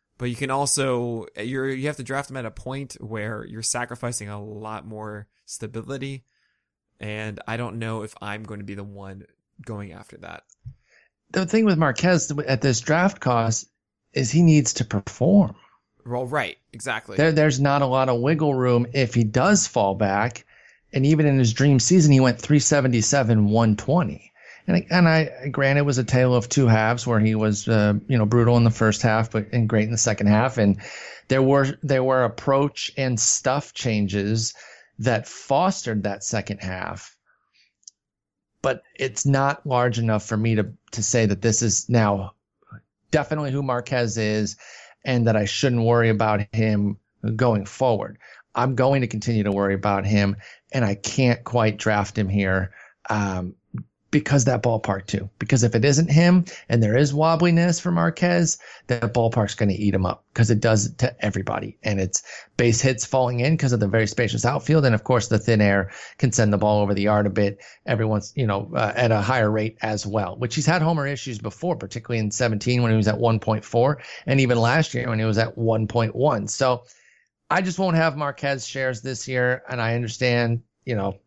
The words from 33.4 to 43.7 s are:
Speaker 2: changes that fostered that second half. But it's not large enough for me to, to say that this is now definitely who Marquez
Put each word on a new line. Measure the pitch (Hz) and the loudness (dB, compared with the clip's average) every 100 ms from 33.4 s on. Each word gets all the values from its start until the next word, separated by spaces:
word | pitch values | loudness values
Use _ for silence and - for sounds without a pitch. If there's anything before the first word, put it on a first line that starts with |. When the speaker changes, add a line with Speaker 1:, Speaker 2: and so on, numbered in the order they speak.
| 131 139 - | 0 -2 -4
Speaker 2:
changes | - 123 107 101 101 101 113 110 - - - _ - | -6 -2 0 0 -2 -2 -2 -4 -10 -20 -20 _ -4
that | 127 110 - | -2 -2 -4
fostered | - - 139 185 190 - 107 | -18 -2 0 0 -2 -4 -4
that | 101 98 | -4 -6
second | - 110 - 98 | -6 -6 -6 -10
half. | 92 92 87 92 - _ _ _ _ _ _ _ - _ _ _ _ _ _ _ | -8 -8 -8 -12 -16 _ _ _ _ _ _ _ -20 _ _ _ _ _ _ _
But | 139 135 _ - | -4 -4 _ -8
it's | 135 110 | -6 -2
not | 139 139 139 143 147 | 0 2 2 -2 -2
large | 123 123 113 | 2 2 0
enough | 117 107 - | 0 0 0
for | 110 | -2
me | 113 110 | 0 0
to, | 104 - _ | -2 -8 _
to | - | -6
say | 110 123 110 | -2 2 2
that | 98 | 2
this | 120 104 | 0 0
is | 117 - - | 0 -2 0
now | 120 107 101 95 _ _ _ _ - _ _ _ | 2 2 0 -6 _ _ _ _ -20 _ _ _
definitely | 156 139 151 143 | -2 -2 -4 -4
who | 139 | -4
Marquez | 135 | -2